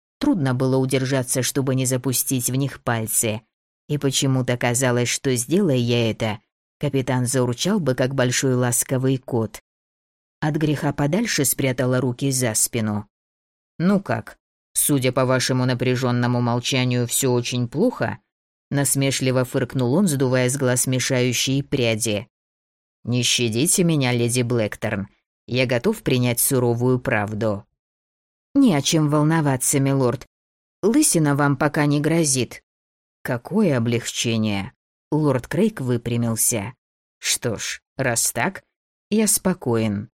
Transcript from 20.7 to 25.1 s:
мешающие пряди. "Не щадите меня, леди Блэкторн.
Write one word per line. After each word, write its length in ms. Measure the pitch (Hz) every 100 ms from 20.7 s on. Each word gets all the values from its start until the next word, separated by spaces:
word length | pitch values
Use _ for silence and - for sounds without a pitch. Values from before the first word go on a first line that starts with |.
| 123 -
мешающие 760 | 127 - 127 127 117 - 139
пряди. 640 | 135 135 117 110 110 101 - _ _ _ _ _ _ _
"Не 180 | 117 123
щадите 640 | 120 - 117 113 170 -
меня, 300 | 170 156 127
леди 280 | 123 117 120
Блэкторн. 680 | 120 123 104 - 107 104 98